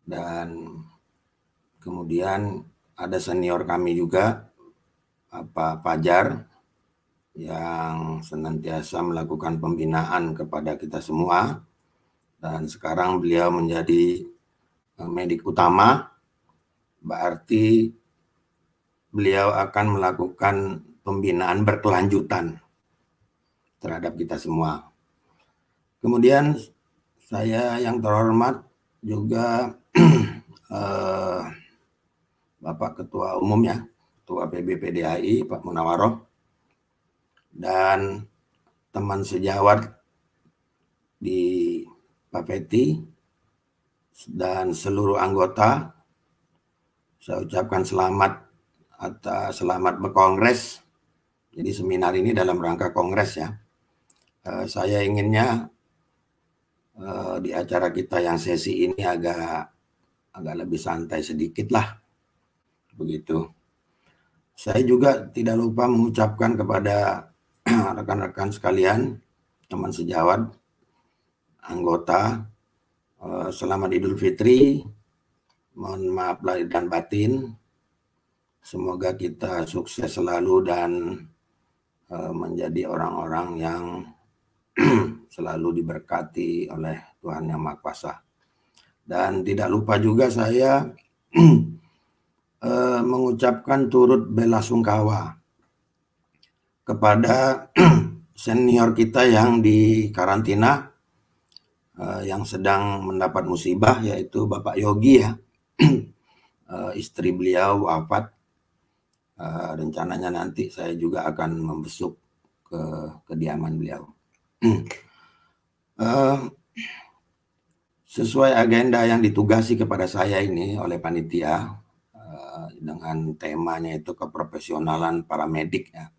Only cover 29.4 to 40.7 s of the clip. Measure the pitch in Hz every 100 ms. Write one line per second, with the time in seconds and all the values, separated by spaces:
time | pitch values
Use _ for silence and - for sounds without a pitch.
29.4 | 120 117 117 - _ - 165 131 107 -
30.4 | - - _ 101 101 98 98 95 92 90
31.4 | 80 80 _ _ _ _ _ _ _ _
32.4 | _ _ 82 80 - - 85 - 92 92
33.4 | 98 107 113 87 - _ _ _ - 90
34.4 | 87 87 90 90 87 85 80 87 95 113
35.4 | - - 90 85 82 85 107 113 _ _
36.4 | _ _ _ _ _ _ _ _ _ _
37.4 | _ - 90 92 95 98 98 98 107 _
38.4 | _ _ _ _ _ 104 101 98 98 92
39.4 | 95 98 101 110 107 _ _ _ _ _
40.4 | _ _ _